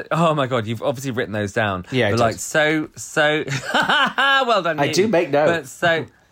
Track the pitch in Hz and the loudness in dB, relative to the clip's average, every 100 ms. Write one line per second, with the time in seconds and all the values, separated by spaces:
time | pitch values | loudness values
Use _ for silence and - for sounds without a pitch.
0 | - 160 170 151 127 123 104 113 139 127 | -4 0 2 2 0 -2 -4 -4 -4 -4
1 | 135 117 95 107 101 120 107 92 - 127 | -6 -4 -4 -4 -4 -2 -2 -2 -2 0
2 | 107 113 113 85 - 156 151 156 - - | 2 2 0 0 -4 0 2 0 -4 -10
3 | - 160 151 151 - 135 - 277 262 294 | -6 0 2 0 -2 -6 -4 -2 2 2
4 | 262 - 277 269 247 208 170 151 147 156 | 2 2 2 2 2 2 2 0 0 2
5 | 220 165 165 143 160 170 131 - 175 160 | 2 2 2 2 2 0 -4 -2 0 0
6 | 117 _ _ | -4 _ _